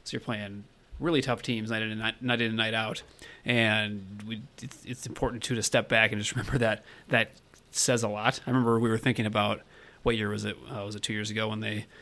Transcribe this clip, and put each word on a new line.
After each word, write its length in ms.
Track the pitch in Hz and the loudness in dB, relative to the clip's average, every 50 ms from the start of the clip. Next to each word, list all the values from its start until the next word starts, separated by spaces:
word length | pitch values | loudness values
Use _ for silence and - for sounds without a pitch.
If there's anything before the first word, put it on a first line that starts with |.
| - | -12
So 100 | - - | -8 -8
you're 80 | 120 | -6
playing 420 | - - 113 104 104 98 101 101 101 - _ _ _ _ - - | -4 -4 -4 -4 -6 -8 -10 -12 -14 -16 _ _ _ _ -10 -4
really 220 | 135 170 165 139 | -2 2 2 2
tough 220 | 127 135 120 107 | 2 2 0 -2
teams 280 | - - 120 113 110 110 | -2 -2 -2 -2 -2 -2
night 120 | 113 110 | -2 -2
in 80 | 110 110 | -2 -2
and 100 | 107 110 | -2 -2
night, 220 | 110 110 110 - | -2 -4 -4 -2
night 180 | 131 127 120 117 | 0 0 2 2
in 80 | 117 113 | 2 2
and 80 | 113 | 2
night 180 | 110 113 110 113 | 2 0 2 0
out, 280 | 113 110 110 110 - - - - - - - - - - | 0 -2 -2 -4 -8 -10 -14 -20 -20 -20 -20 -20 -6 -2
and 800 | - 120 120 113 110 107 107 107 104 104 101 95 95 101 104 104 | 2 4 4 4 4 4 2 2 0 -4 -6 -8 -12 -12 -12 -10
we, 160 | 110 113 107 123 - - - | -10 -10 -10 -12 -14 -16 -14
it's, 200 | 113 135 - - - | -14 -14 -14 -14 -12
it's 200 | - 127 - - | -12 -10 -10 -8
important 360 | - - - - 120 123 113 | -10 -4 -2 -2 -2 -2 -4
too 120 | - - 127 | -4 -2 -2
to 60 | 113 | 0
step 280 | 101 - - 127 107 - | 0 2 2 2 2 4
back 200 | 123 113 110 107 | 4 6 6 4
and 100 | 107 104 | 4 0
just 100 | 104 - | -4 -4
<laughs> 20 | - | -4
remember 220 | 120 104 98 123 | -4 -4 -2 0
that 280 | 127 117 110 107 - - - - - - - | 2 2 2 0 -2 -4 -12 -20 -20 -2 0
that 240 | - 117 110 - - - - _ - - _ _ | 2 2 2 0 -4 -12 -20 _ -20 -20 _ _
says 320 | - - - - 127 117 | -2 0 2 2 2 2
a 60 | 113 104 | 2 0
lot. 320 | 104 104 107 120 - - - | -2 0 0 0 0 0 -2
I 40 | - | 2
remember 300 | 127 131 123 117 117 113 | 2 4 4 4 4 4
we 80 | 117 117 | 4 4
were 100 | 113 110 | 2 2
thinking 280 | - 131 117 104 113 | 2 2 2 2 0
about, 340 | 107 107 107 104 104 98 - - - - - - - - - | 2 2 2 2 2 0 -2 -6 -12 -20 -20 -20 -20 -20 -2
what 140 | - 120 117 | 0 0 0
year 140 | 110 107 104 | 2 0 -2
was 160 | 104 104 104 | -2 -2 -4
it? 100 | 104 104 - - - 139 | -6 -6 -8 -10 -10 -10
Uh, 80 | 107 101 | -8 -8
was 100 | 101 107 | -8 -8
it 80 | 104 | -6
two 100 | - - | -6 -4
years 180 | 110 107 107 110 | -4 -4 -4 -4
ago 180 | 104 110 110 107 | -2 -2 -2 -2
when 120 | 107 107 | -2 -4
they, 240 | 110 107 107 104 107 - - - | -4 -4 -4 -6 -8 -10 -14 -20